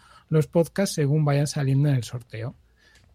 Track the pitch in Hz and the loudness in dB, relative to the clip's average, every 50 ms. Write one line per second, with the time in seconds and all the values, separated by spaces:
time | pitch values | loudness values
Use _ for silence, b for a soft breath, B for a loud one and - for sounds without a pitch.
0 | b b b b b _ 160 156 147 - - 170 165 - - - 202 190 - 165 | b b b b b _ 0 0 0 2 0 0 0 0 -2 -2 -2 -2 -2 -2
1 | 147 139 147 156 151 143 143 143 147 139 - 151 139 131 135 135 147 147 139 127 | 0 2 2 2 2 2 2 2 0 -2 -2 -2 0 0 2 2 2 2 2 0
2 | 113 - - 120 - - - 110 110 135 - - _ b b b b b b b | -2 -6 -10 -12 -12 -12 -12 -10 -10 -10 -12 -14 _ b b b b b b b
3 | b b | b b